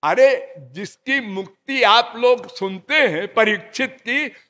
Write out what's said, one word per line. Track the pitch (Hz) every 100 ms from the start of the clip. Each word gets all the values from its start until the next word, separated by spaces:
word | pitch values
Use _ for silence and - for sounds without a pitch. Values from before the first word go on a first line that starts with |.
अरे, | 151 185 269 262 - -
जिसकी | 135 139 202 - - 269
मुक्ति | 226 190 196 _ - 269
आप | 226 220 240 233
लोग | 247 247 180
सुनते | - 190 190 _ 302 262
हैं | 156 202
परीक्षित | - 214 208 - - 262 262
की, | 220 262 294 - _